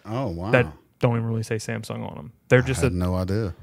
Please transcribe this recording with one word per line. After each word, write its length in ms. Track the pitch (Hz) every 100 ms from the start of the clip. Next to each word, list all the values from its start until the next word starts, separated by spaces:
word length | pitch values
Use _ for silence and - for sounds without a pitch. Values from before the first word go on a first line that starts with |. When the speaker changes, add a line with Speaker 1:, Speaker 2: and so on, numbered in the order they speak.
Speaker 1:
Oh, 240 | - 120 131
wow. 220 | 85 95
Speaker 2:
that 140 | 127 82 76 _ _
don't 160 | 123 117
even 120 | 113
really 140 | 113
say 140 | 110 110
Samsung 540 | - 113 113 117 104
on 60 | 80
'em. 140 | 76 - -
They're 140 | 127
Speaker 1:
I 40 | 127
Speaker 2:
just 140 | 127
Speaker 1:
had 100 | 131
Speaker 2:
a, 40 | 90
Speaker 1:
no 200 | 90 90
idea. 380 | 92 101 104 -